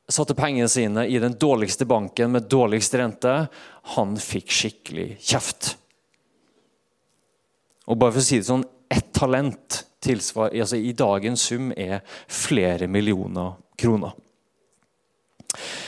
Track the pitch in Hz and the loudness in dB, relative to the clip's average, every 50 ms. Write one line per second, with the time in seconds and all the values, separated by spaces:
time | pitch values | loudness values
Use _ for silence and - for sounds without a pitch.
0 | _ - - - 151 - 135 127 156 147 139 123 117 113 - 127 117 104 104 110 | _ -4 -2 0 0 0 0 0 0 0 2 2 2 2 2 2 0 0 0 0
1 | 120 110 127 120 113 123 120 - 156 147 131 113 107 92 - - 131 117 123 107 | 0 0 0 0 0 0 0 2 2 4 4 4 2 0 -2 -2 0 2 2 2
2 | 101 90 - - 117 120 123 123 113 - 135 131 123 104 107 110 104 - - 123 | 0 0 -2 0 0 2 2 0 0 2 4 4 4 4 2 0 0 0 0 0
3 | 127 110 - - - 123 135 156 160 147 - - - - - - - - - 131 | 0 -2 -2 0 0 2 2 2 0 -4 -6 -12 -20 -20 -20 -20 -16 -6 -2 -2
4 | 107 98 104 110 - - - 95 - - - - - 107 - _ - - 76 80 | 0 0 -2 -4 -6 -6 -6 -6 -4 -2 -2 -2 -2 -2 -4 _ -14 -12 -8 -8
5 | 90 - 107 - - - - 131 - - - - - - - - _ _ _ _ | -8 -8 -10 -6 -2 0 0 0 0 -4 -6 -6 -6 -8 -8 -8 _ _ _ _
6 | _ _ _ _ _ _ _ _ _ _ _ _ _ _ _ _ _ _ _ _ | _ _ _ _ _ _ _ _ _ _ _ _ _ _ _ _ _ _ _ _
7 | _ _ _ _ _ _ _ _ _ _ _ _ _ _ _ _ _ - 117 110 | _ _ _ _ _ _ _ _ _ _ _ _ _ _ _ _ _ -2 2 4
8 | 127 120 113 135 127 - 143 110 95 120 127 131 127 - - _ _ - - - | 4 4 4 4 2 4 2 2 2 2 0 0 0 -4 -8 _ _ -2 -2 -2
9 | - - - - 147 127 127 131 143 135 110 - _ - - - - _ _ _ | -2 0 -2 0 2 2 2 2 2 0 -4 -6 _ -10 -8 -8 -10 _ _ _
10 | - 139 127 101 - - - 113 110 - - 117 113 92 123 113 107 123 120 117 | -2 0 0 0 -2 -4 -2 0 0 0 0 -2 -2 -2 -2 -2 -2 -2 0 2
11 | 135 101 101 98 101 117 123 - - - 120 120 131 127 - - 98 92 98 98 | 4 4 4 2 2 0 0 0 -2 -2 -2 -2 -4 -4 -6 -6 -6 -4 -6 -6
12 | - - - - - - - - - - 147 110 92 90 87 87 90 90 95 101 | -8 -10 -18 -20 -14 -10 -8 -4 -2 0 2 2 4 2 2 0 0 0 0 0
13 | 104 107 101 92 95 95 92 90 87 92 90 - - _ _ - - 117 110 104 | 2 2 0 0 -2 -6 -6 -6 -6 -6 -8 -12 -16 _ _ -2 2 2 2 2
14 | 85 - - - - _ _ _ _ _ _ _ _ _ _ _ _ _ _ _ | 0 -4 -10 -14 -20 _ _ _ _ _ _ _ _ _ _ _ _ _ _ _
15 | _ _ _ _ _ _ _ - - - - - - - - - - | _ _ _ _ _ _ _ -14 -10 -10 -10 -10 -10 -12 -12 -12 -12